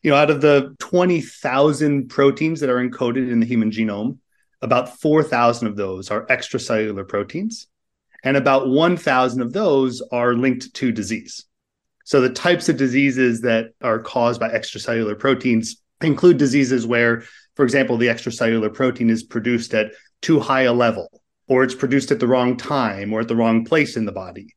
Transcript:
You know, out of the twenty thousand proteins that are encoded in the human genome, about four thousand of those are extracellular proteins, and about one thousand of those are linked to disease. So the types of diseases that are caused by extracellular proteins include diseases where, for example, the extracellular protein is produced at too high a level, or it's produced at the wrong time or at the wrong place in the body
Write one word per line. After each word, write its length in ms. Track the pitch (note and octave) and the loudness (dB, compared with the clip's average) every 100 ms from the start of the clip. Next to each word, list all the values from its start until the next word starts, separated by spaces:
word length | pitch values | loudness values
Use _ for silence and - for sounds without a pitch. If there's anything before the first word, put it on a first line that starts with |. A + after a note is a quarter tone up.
You 120 | D3+ | 2
know, 40 | C#3+ | 2
out 140 | D3+ | 4
of 100 | D3 | 4
the 360 | D3 C#3+ C3 - | 4 4 2 -10
twenty 420 | - F3+ F3+ E3+ | -2 0 2 0
thousand 880 | C3+ - - C3 D3+ D3 D3+ C#3+ C3 | -4 -8 -4 2 2 2 0 0 -4
proteins 520 | - C#3 C3+ D#3+ D#3+ | 2 2 2 -2 -2
that 100 | C#3 | -2
are 180 | B2 B2 | 0 -2
encoded 440 | A#2+ B2 B2 B2+ | -2 -2 -2 0
in 80 | A#2 | 0
the 60 | A#2 | 0
human 260 | B2 A2 | 0 -2
genome, 460 | G#2 A2 G2+ A2+ C#3+ _ _ _ _ | -2 -4 -2 -6 -8 _ _ _ _
about 380 | B2 B2 C3+ - | 0 0 0 -4
four 240 | D#3 D3+ | 2 2
thousand 420 | D3 B2 A#2+ A#2 A2+ | 2 2 2 2 -4
of 80 | |
those 340 | G#2 G2 F#2 G2 | -4 -6 -8 -6
are 120 | G#2+ A2+ | -6 -2
extracellular 800 | B2 - B2+ - A2+ G#2+ G2+ F#2+ | -4 -4 -8 -2 -2 -2 -6 -6
proteins, 600 | G#2 G2+ E3 G#3+ A3+ - _ _ _ _ - | -6 -6 -8 -8 -10 -20 _ _ _ _ -8
and 140 | C3 C#3 | -2 0
about 320 | C3+ C3+ C#3 | 2 2 2
one 280 | C3+ E3+ F3 | 2 2 0
thousand 460 | D#3 B2+ B2+ A#2+ | 0 2 0 -2
of 100 | A#2+ | -4
those 480 | F3 G#3 C#3 C3 A#2 - | -2 0 2 0 -4 -6
are 220 | B2 A#2+ | -2 0
linked 380 | A#2+ C3 B2 - | 2 0 -2 -6
to 180 | - B2+ | -4 -4
disease. 540 | G#2+ F#2+ A2 - - - _ _ _ _ _ | -2 -6 -8 -10 -20 -20 _ _ _ _ _
So 160 | - C#3+ | 0 2
the 100 | B2+ | 2
types 380 | B2+ F3 F3+ - | 0 -2 0 0
of 80 | C3+ | 0
diseases 640 | C3+ B2+ C#3 B2+ B2+ A2+ | 0 2 0 2 0 0
that 300 | A#2+ A2+ A2+ _ | 0 -2 -2 _
are 160 | B2 A2 | -4 -4
caused 400 | A2 B2+ A#2+ A#2 | -4 -2 0 0
by 120 | A2+ | -4
extracellular 680 | A2+ - G#2+ - A#2 G#2+ G#2+ | -4 -6 -10 -4 -2 -2 -2
proteins 640 | C3+ B2+ C3 A2+ A2+ - _ _ | 0 0 2 0 -2 -12 _ _
include 360 | D#3+ C#3 F3+ D3+ | -2 4 6 6
diseases 500 | C#3+ C#3 C3 B2+ A2+ | 4 2 2 0 0
where, 380 | A#2+ A#2 A#2 - - _ - | 2 2 0 -6 -20 _ 0
for 80 | |
example, 320 | C3 C#3 B2 A#2 | 2 2 2 2
the 100 | A#2+ | 0
extracellular 680 | A#2 - A#2 A#2 A2+ G#2+ | 0 -6 -2 0 0 -2
protein 380 | - C3 B2+ A#2 | -2 -2 0 0
is 140 | A2+ | 0
produced 500 | - A#2+ A2+ A#2+ A#2 | -4 -6 -2 -2 -2
at 160 | A2 G#2+ - _ _ | -4 -4 -8 _ _
too 160 | - D#3 | 0 0
high 240 | - C3 | 2 2
a 100 | B2+ | 2
level, 380 | A#2+ A#2+ G#2 - _ _ _ _ | 2 2 0 -8 _ _ _ _
or 160 | C3 | 2
it's 100 | C3 | 2
produced 380 | - C3 C3+ C3 | 0 0 0 0
at 80 | C#3+ | -2
the 80 | B2 | 2
wrong 280 | B2+ B2 B2 | 2 2 -2
time 560 | - D3 A#2 G2 G2+ | -4 -2 -2 -4 -6
or 100 | A2 | -4
at 60 | A2+ | -2
the 80 | A#2 | 0
wrong 280 | A2+ A2+ | 2 2
place 320 | A2+ D#3+ C#3+ - | 2 0 0 -2
in 80 | |
the 80 | G#2 | -6
body 420 | G2 F#2 E2+ G#2 | -8 -12 -16 -20